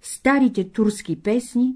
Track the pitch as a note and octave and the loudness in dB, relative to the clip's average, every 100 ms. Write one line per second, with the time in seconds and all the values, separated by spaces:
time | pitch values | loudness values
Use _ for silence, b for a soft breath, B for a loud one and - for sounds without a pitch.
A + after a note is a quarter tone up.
0 | - - C4 C#4 C4 - F#3+ - G#3+ G#3 | -14 -2 2 4 2 0 -6 0 0 0
1 | - E3 G#3 A#3 A#3+ A#3+ B3+ | -6 -6 -2 -4 -2 0 0